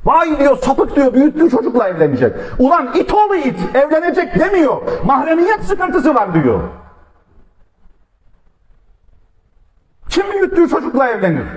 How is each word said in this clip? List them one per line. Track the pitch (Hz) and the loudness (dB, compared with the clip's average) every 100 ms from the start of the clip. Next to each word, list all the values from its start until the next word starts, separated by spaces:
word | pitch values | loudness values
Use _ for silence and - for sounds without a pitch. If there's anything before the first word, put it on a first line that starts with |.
"Vay," | 240 302 330 302 | 2 2 2 2
diyor, | 277 262 | 2 2
"sapık," | 247 277 - - | 0 0 0 2
diyor, | 269 | 2
"büyüttüğü | 240 294 302 330 | 4 2 2 2
çocukla | 254 - 240 202 | 2 0 0 -2
evlenecek." | 170 151 - 120 - - - | 0 0 2 0 -2 -10 0
Ulan | 254 339 262 | 2 2 0
it | 330 - | -2 0
oğlu | 415 427 392 | 2 2 0
it, | 269 180 185 | -2 -4 -4
evlenecek | 254 294 311 349 320 349 285 | 0 2 0 0 -2 -2 0
demiyor. | 339 392 285 - - - | 0 2 2 0 -4 -4
"Mahremiyet | 196 269 302 330 359 427 | 0 0 0 0 2 0
sıkıntısı | - 392 370 349 311 | -2 -4 0 0 2
var." | 262 202 | 2 2
diyor. | 165 131 98 - - - - _ _ _ _ - _ _ _ - _ _ _ _ _ _ _ _ _ _ _ _ _ _ _ _ _ _ _ _ _ - | 0 2 0 -4 -12 -20 -20 _ _ _ _ -20 _ _ _ -20 _ _ _ _ _ _ _ _ _ _ _ _ _ _ _ _ _ _ _ _ _ -6
Kim | - 403 | -4 -2
büyüttüğü | 403 370 359 330 | -2 -2 2 2
çocukla | - - 247 254 | 0 -2 -2 -2
evlenir? | 214 190 147 110 | 0 -2 -2 -6